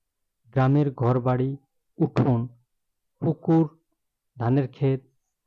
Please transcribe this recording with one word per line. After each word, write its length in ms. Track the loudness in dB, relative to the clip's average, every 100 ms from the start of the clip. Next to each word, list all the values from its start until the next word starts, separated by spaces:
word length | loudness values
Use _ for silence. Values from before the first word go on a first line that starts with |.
| _ _ _ _ _
গ্রামের 480 | -2 2 2 0
ঘরবাড়ি, 640 | -2 0 0 0 -2 -2 -6 _ _ _ -4
উঠোন, 500 | -2 0 0 0 -4 -12 _ _ _ _ _ -6
পুকুর, 580 | -4 -4 0 2 2 -4 _ _ _ _ _ -6
ধানের 300 | -2 0 -2
ক্ষেত 320 | -2 -2 -2 -6 _ _ _